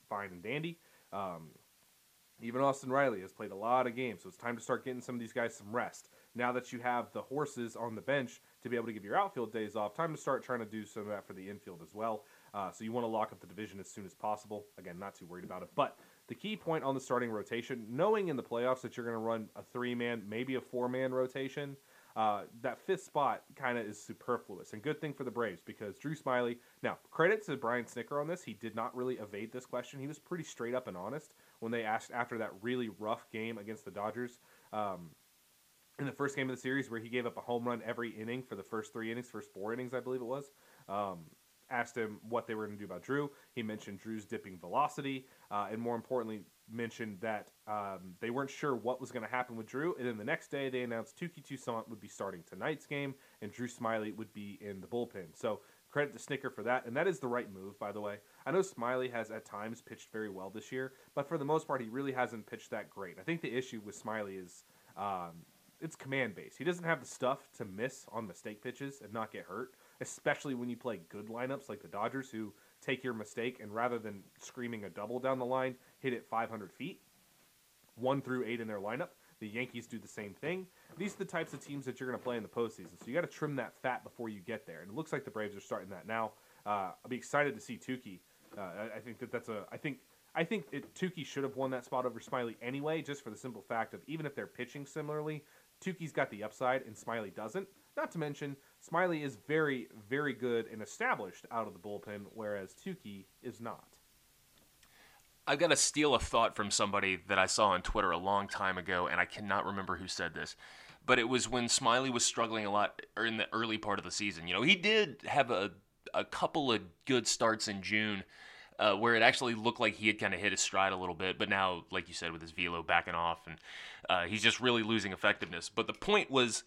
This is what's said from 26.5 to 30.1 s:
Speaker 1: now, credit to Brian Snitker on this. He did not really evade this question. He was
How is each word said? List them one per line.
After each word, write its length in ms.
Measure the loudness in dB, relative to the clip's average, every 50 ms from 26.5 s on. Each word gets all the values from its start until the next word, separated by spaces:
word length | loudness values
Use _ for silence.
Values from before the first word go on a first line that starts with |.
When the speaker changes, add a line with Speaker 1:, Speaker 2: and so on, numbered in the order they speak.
| 0 -2 -8 -20 -14 -4 -2
Speaker 1:
now, 160 | -2 -2 -2 -8 -6
credit 340 | 2 6 6 6 6 4 2
to 100 | -2 -4
Brian 280 | 0 2 2 2 2 0
Snitker 360 | -2 -4 -6 -4 -2 0 0
on 60 | 0
this. 160 | 0 -2 -4 -6
He 120 | -10 -10
did 200 | -6 -6 -6 -2
not 200 | -2 -2 -2 -2
really 220 | -2 0 0 0 -2
evade 340 | -4 -8 -6 -6 -6 -6 -8
this 140 | -10 -10
question. 340 | -6 -6 -6 -6 -6 -8 -8
He 80 | -8
was 100 | -8